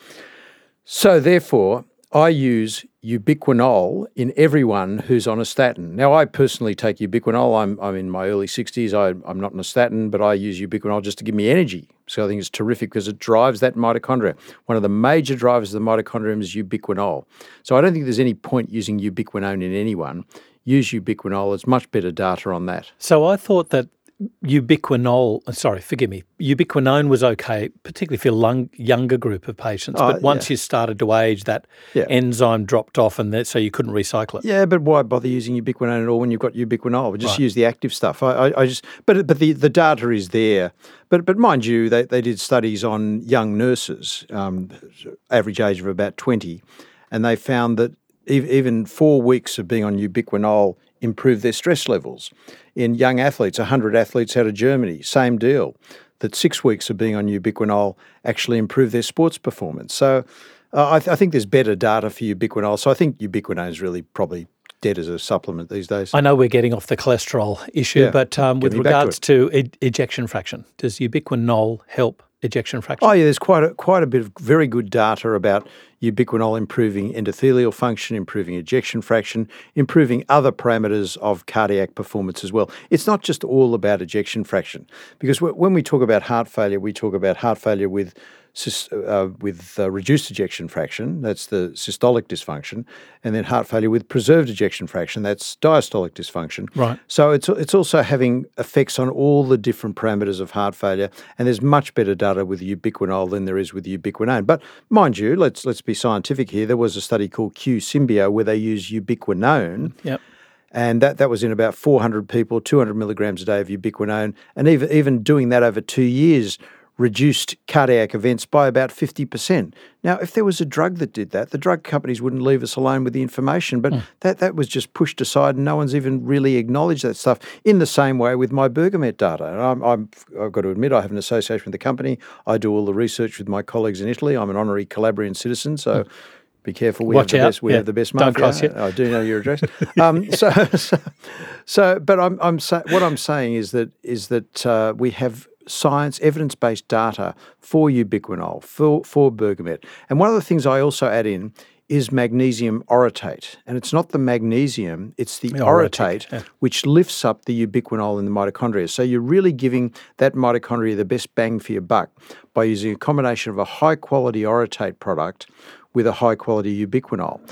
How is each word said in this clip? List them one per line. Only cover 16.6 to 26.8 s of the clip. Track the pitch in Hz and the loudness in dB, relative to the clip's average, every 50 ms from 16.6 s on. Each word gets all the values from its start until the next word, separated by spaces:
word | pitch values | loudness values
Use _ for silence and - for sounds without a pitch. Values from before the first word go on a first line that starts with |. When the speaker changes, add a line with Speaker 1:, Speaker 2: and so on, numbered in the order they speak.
| 107 92 - - - - 104 92 101 98 80 69 - _ _ - - - - - _ | -6 -6 -6 -6 -4 -4 -4 -2 -2 -2 -4 -4 -8 _ _ -20 -20 -20 -20 -18 _
Speaker 1:
So | - 131 131 | 2 4 4
I | |
don't | 151 190 175 | 4 4 2
think | 160 147 | 0 -2
there's | 127 120 107 | -2 0 0
any | 131 127 107 | 0 0 0
point | - - - - 127 113 - | -2 -6 -4 -4 -2 -2 -4
using | 104 113 104 98 107 104 | -6 -6 -4 -4 -4 -4
ubiquinone | 98 104 92 95 107 - - 104 98 98 98 98 92 | -4 -4 -4 -6 -8 -8 -6 -6 -4 -4 -4 -4 -4
in | 92 92 | -4 -4
anyone. | 101 104 110 107 87 80 69 69 87 92 - - - - _ _ _ _ | -4 -4 -4 -4 -4 -6 -8 -10 -12 -14 -16 -20 -20 -20 _ _ _ _
Use | 123 131 139 127 - | 0 2 2 2 0
ubiquinol. | - 113 92 95 110 104 - 101 95 98 98 101 101 | -2 -6 -4 -6 -6 -6 -6 -4 -4 -2 -2 -2 -4
It's | 92 - | -4 -2
much | 123 127 127 - - | 0 0 0 0 -2
better | - 117 87 90 | -4 -2 -2 -2
data | 85 80 98 92 90 87 - 101 | -4 -2 -2 -2 -2 -4 -4 -6
on | 92 85 90 | -6 -4 -4
that. | 92 90 87 - - _ _ | -6 -6 -8 -10 -14 _ _
Speaker 2:
So | - - 165 151 151 | 0 2 4 4 6
I | 170 196 190 | 4 2 0
thought | - - 208 180 165 - | 0 0 2 2 2 2
that | - 135 127 - _ _ _ _ _ - 202 - - _ - | 0 -2 -2 -2 _ _ _ _ _ -12 -12 -12 -12 _ -4
ubiquinol, | 147 135 147 127 117 156 143 - - 143 123 123 123 120 127 127 117 107 - - - | 0 2 2 4 4 2 2 2 0 0 0 2 2 2 4 4 2 0 -2 -4 -8
uh, | |
sorry, | 117 - - 135 104 92 | -8 -4 -2 -2 -2 -2
forgive | 90 - - 131 127 104 | -4 -8 -4 -2 -2 -2
me, | 95 95 - _ _ - | -2 -6 -14 _ _ -6
ubiquinone | 180 135 139 - 175 - - 151 | -2 0 0 2 0 0 0 2